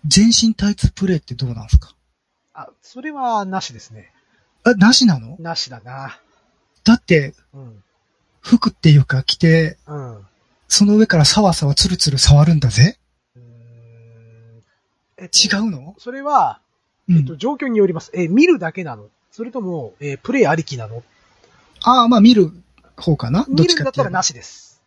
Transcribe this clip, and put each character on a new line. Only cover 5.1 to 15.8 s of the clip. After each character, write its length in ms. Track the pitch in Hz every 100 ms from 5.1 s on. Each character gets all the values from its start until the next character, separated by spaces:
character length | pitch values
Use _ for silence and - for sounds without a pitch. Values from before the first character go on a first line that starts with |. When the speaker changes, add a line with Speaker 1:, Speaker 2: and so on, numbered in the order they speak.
| 143
Speaker 1:
の？ 180 | 113 -
Speaker 2:
な 160 | 165 165
し 160 | -
だ 100 | 123
な。 380 | 110 135 135 - _ _ _ _ _ _
Speaker 1:
だ 100 | -
っ 80 | 233
て、 320 | - 165 139 - _ 139
Speaker 2:
う 40 |
ん。 240 | 127 107 _ _ _ _ _ _
Speaker 1:
服 300 | - 233 -
っ 40 |
て 160 | - 160
い 80 | 147
う 60 | 135
か 180 | 131
着 120 | - -
て、 420 | 165 165 156 - -
Speaker 2:
う 120 | 147
ん。 200 | 127 110 98 _ _ _ _
Speaker 1:
そ 180 | - 202
の 100 | 214
上 120 | 220
か 100 | 175
ら 80 | 147
サ 160 | -
ワ 120 | 202
サ 120 | 165 143
ワ 80 |
ツ 160 | 143 185
ル 80 | 180
ツ 140 | -
ル 80 | 135
触 260 | - 143 151
る 80 |
ん 60 | 160
だ 100 | 131
ぜ。 300 | 107 156 - _ _ _ 123
Speaker 2:
う 40 |
ー 20 |
ん。 40 | 120 _ 117 117 117 117 113 117 113 113 113 117 _ _ _ _ _ _
え 80 | 180
っ 40 |
と、 260 | - 208 202
Speaker 1:
違 40 |
う 100 | 220
の？ 240 | 151